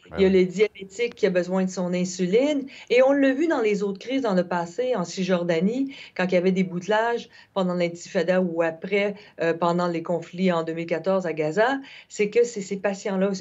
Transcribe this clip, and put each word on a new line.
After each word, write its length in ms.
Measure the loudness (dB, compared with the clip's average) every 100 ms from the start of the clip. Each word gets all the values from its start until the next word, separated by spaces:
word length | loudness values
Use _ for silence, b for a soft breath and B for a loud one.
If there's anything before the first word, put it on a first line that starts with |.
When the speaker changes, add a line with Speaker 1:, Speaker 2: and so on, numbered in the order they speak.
| -12
Speaker 1:
Ben 60 | 2
Speaker 2:
il 60 |
y 20 |
a 40 | 4
Speaker 1:
oui. 160 | 6
Speaker 2:
le 0 | 4
diabétique 680 | 2 0 0 -14 -4 -4
qui 120 | 0 0
a 40 |
besoin 340 | 2 0 0
de 60 | -2
son 220 | -2 -2
insuline. 760 | -2 -2 -2 0 2 2 0 -4 B B
Et 140 | 4
on 100 | 6
l'a 220 | 6 4
vu 120 | 2 0
dans 140 | 2
les 220 | 0 0
autres 160 | -2 -4
crises 240 | -4 -2
dans 100 | 0
le 120 | 0
passé, 500 | 0 -4 -4 -4 -2 -2
en 80 |
Cisjordanie, 920 | -4 -4 -2 0 0 2 2 0 -4 B B -4
quand 80 |
il 80 | 0
y 60 | 2
avait 140 | 2
des 120 | 0
boutelages 640 | -2 -4 0 0 2 -2 -6 B B
pendant 220 | -2 -2
l'intifada 640 | 0 -2 -4 -6 -2 0 2
ou 220 | 0 0
après, 540 | -2 -2 -2 0 0 -4 B -4
euh, 100 | -2
pendant 340 | 0 0 2 0
les 160 | -2
conflits 480 | -4 -4 -6 -2 0
en 120 | 2
deux 100 | -2
mille 140 | -6 -4
quatorze 400 | -2 0 0 -2
à 80 |
Gaza, 440 | -2 -2 2 2 0 B B B
c'est 220 | -4 0
que 120 | 2
c'est 180 | 0 -2
ces 160 | -8 -4
patients-là 540 | -4 -4 -4 0 0 -2